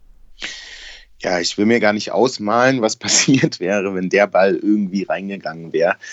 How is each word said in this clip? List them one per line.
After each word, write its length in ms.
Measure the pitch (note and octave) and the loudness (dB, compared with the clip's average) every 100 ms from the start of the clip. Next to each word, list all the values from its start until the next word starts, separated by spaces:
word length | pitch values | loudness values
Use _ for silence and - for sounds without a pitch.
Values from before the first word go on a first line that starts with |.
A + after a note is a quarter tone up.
| - - - - - - - - - - - - | -20 -20 -20 -16 -14 -14 -18 -18 -20 -20 -20 -8
Ja, 220 | - F2+ | -4 -2
ich 180 | F2 - | -2 0
will 80 | G#2 | 2
mir 140 | A#2+ | 4
gar 120 | G#2+ | 2
nicht 200 | G#2 - | 0 -2
ausmalen, 720 | F#2+ B2+ A#2+ G#2 A#2 B2+ C3 | 0 0 0 -2 2 2 2
was 140 | A2 - | 0 -2
<laughs> 80 | |
passiert 540 | G2+ - - C3+ A#2 - | -2 0 2 2 2 -2
wäre, 360 | F2+ G#2 G2 F#2 | -2 -2 -2 -4
wenn 140 | F#2 | 0
der 180 | F#2+ G2+ | 2 4
Ball 260 | F2+ G2 | 4 2
irgendwie 480 | F2+ G2+ G#2+ F#2+ G2 | 2 2 2 0 -2
reingegangen 720 | F2+ E2 G2 G2 D#2 E2 E2 | -2 -4 -6 -10 -10 -12 -6
wäre, 240 | D#2 E2+ - - | 0 2 0 -8